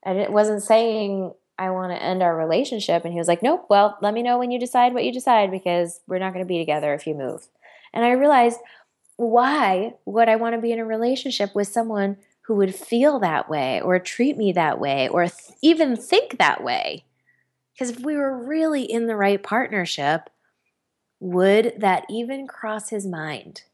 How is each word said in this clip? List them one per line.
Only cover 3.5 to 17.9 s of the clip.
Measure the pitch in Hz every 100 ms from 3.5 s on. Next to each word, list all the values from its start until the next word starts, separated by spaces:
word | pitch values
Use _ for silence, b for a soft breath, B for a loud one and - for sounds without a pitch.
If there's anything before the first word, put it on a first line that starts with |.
| 359 -
well, | 202 208 208
let | 202
me | 214
know | 240 247
when | 247
you | 247
decide | 247 254 247
what | 247
you | 240
decide, | 254 254 233 202
because | 185 185 175 170 175 _
we're | 185
not | 190
gonna | 185 185
be | 175
together | 160 151 151
if | 143 160
you | 151
move." | 131 - - _ b b b
And | - 233
I |
realized, | 247 285 277 240 233 B B B _ _ _
why | 240 233 247 294 220 185 214 - -
would | 208 226
I | 220
wanna | 233 233
be | 233
in | 226
a | 226
relationship | 220 233 262 269 240 202
with | 202 202
someone | - 226 214 196 196 b b
who | _ 214
would | 196
feel | 190 - 233 277 285
that | 190 156 -
way | 151 131 110
or | - 185
treat | 185 - 247 277
me | 208
that | 175 160 -
way | 139 139 131
or | - 175
th-, | - - _
even | 302 330 302 233
think | - 403 571 254
that | 160 -
way? | 123 120 - 76 _ _ _ _ _ _ _ _
'Cause | 247